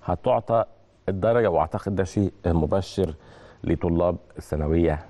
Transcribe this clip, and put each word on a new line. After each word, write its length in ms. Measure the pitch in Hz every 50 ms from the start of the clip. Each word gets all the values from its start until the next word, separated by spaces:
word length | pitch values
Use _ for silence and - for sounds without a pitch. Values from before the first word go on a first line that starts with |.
| -
هتعطى 600 | - 90 87 - 127 123 117 113 - 117 113 107 - - _ _ _ _ _ _ -
الدرجة، 420 | 98 95 90 110 117 120 113 101
وأعتقد 460 | 85 78 78 80 - 107 - 95 101
ده 80 | 92 95
شيء 280 | 90 - 107 101 92 - - -
مبشر 680 | 90 82 82 78 76 - 98 92 - - - 95 80 78 - - - - - - - - _ -
لطلاب 520 | - 82 80 - 87 85 82 85 87 85 - - - - -
الثانوية 600 | - - - 76 76 73 80 85 85 80 76 76 -